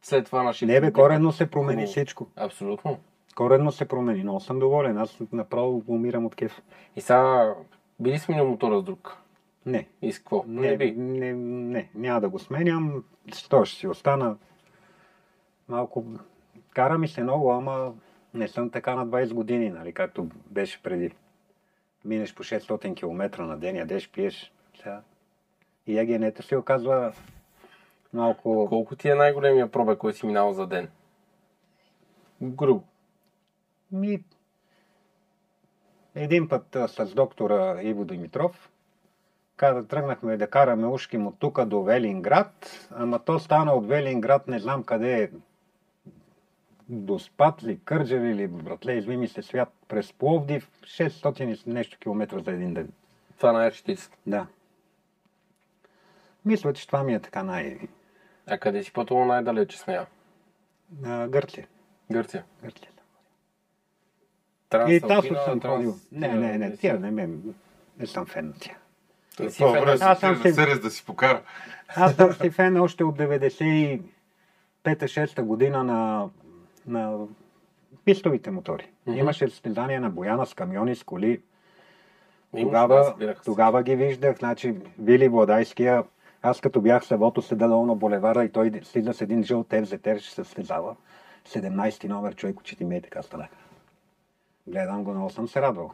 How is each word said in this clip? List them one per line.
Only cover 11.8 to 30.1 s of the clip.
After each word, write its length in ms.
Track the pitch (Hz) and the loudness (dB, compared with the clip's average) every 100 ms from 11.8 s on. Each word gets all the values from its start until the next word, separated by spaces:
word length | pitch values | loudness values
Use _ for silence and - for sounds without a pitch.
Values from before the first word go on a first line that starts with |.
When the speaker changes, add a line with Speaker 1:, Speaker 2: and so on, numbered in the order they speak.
| - 104 | -8 -8
Speaker 2:
няма 260 | 123 120 | -2 -2
да 80 | 101 | -2
го 100 | 92 | -6
сменям. 640 | - 139 170 165 156 139 - _ - | -8 0 0 0 -2 -6 -12 _ -20
С 160 | - - | -18 2
този 220 | 135 104 | 4 4
ще 80 | - | -2
си 80 | 185 | -8
остана. 480 | - - 139 120 104 _ _ _ _ _ _ _ _ _ _ _ _ - | -2 0 0 -2 -6 _ _ _ _ _ _ _ _ _ _ _ _ -8
Малко 380 | 120 123 127 113 110 - _ _ - _ | -6 -4 -6 -8 -14 -20 _ _ -20 _
кара 240 | - 131 160 | 0 2 2
ми 100 | 160 | -2
се 160 | - | -4
много, 280 | 123 143 131 | -2 2 2
ама 420 | 123 135 131 131 113 _ _ _ | 2 -2 -6 -6 -10 _ _ _
не 140 | 117 107 | -8 -6
съм 220 | - 120 | -6 -6
така 260 | 120 131 123 | -4 -4 -4
на 100 | 120 | -2
двайсет 280 | 123 127 | -2 -2
години, 360 | 117 110 120 110 | -4 -2 -2 -2
нали, 240 | 82 82 | -6 -12
както 340 | - 92 - 82 80 - | -6 -6 -6 -10 -12 -10
беше 340 | 101 98 - | -6 -6 -8
преди. 280 | 92 90 87 - _ _ _ _ _ _ _ _ 104 | -8 -6 -6 -10 _ _ _ _ _ _ _ _ -8
Минеш 280 | 110 104 - | -6 -6 -12
по 80 | |
шестстотин 520 | - 107 - 107 101 90 | -8 -8 -6 -8 -6 -8
километра 480 | 170 175 196 190 170 | -8 -6 -6 -6 -10
на 120 | 156 | -8
ден, 180 | 180 190 | -8 -8
ядеш, 340 | 165 190 - | -6 -8 -8
пиеш. 440 | - 98 - - _ _ _ | -6 -6 -6 -20 _ _ _
Сега 240 | 104 104 _ _ _ _ _ _ _ _ - | -16 -16 _ _ _ _ _ _ _ _ -4
И 120 | 107 | -2
Е 80 | 117 | 0
Г 120 | 117 | 0
Н-та 240 | 110 107 | 0 -4
се 140 | - 135 | -2 -2
оказва 560 | 123 135 120 131 120 - - - _ _ - _ _ _ _ | 0 0 2 0 -2 -8 -20 -20 _ _ -20 _ _ _ _
малко 520 | 117 117 113 - 110 101 | -2 0 0 0 0 2
Speaker 1:
Колко 260 | 113 110 131 | 0 -2 -4
ти 140 | 147 | 0
е 60 | 143 | 4
най-големия 560 | 143 143 139 135 117 | 4 4 4 4 4
пробег, 260 | 123 110 104 | 0 0 0
който 200 | 107 | -2